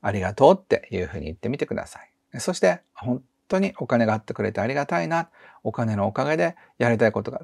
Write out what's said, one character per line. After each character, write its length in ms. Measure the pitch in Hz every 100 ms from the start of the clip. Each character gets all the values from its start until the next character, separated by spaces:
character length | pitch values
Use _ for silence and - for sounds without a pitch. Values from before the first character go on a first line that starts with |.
「あ 100 | -
り 100 | 101
が 120 | 92
と 200 | 98 139
う」 20 | 190
っ 0 |
て 300 | _ - -
い 80 | 92
う 60 | 87
ふ 80 | 92
う 40 |
に 60 | 76
言 80 | 82
っ 20 |
て 120 | 107
み 80 | 139
て 80 | -
く 100 | 117
だ 100 | -
さ 120 | -
い。 400 | - _ _ 135
そ 140 | -
し 80 | 180
て 180 | 185 175 _ -
「本 260 | - 127 _ _ _
当 100 | 190
に 140 | 196 -
お 80 | 127
金 200 | 120 113
が 80 |
あ 40 | 110
っ 60 |
て 100 | -
く 80 | -
れ 100 | 104
て 80 | 110
あ 60 | 107
り 80 | 139
が 100 | 143
た 180 | 175
い 60 | 165
な。 180 | 165 175 _ - -
お 80 | -
金 240 | 107 117 104
の 120 | 101
お 40 |
か 140 | 107 139
げ 120 | 160
で 180 | 170 - - _
や 100 | 123
り 80 | 113
た 80 | 113
い 60 |
こ 100 | 104
と 80 | 107
が 100 | -